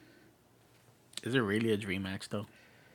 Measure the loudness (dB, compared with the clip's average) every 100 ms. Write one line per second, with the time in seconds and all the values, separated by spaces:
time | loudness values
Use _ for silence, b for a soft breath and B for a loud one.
0 | b b b b _ _ _ -20 -20 -20
1 | -18 -10 0 2 4 2 2 0 0 -2
2 | -2 -6 -4 -6 -6 b b b b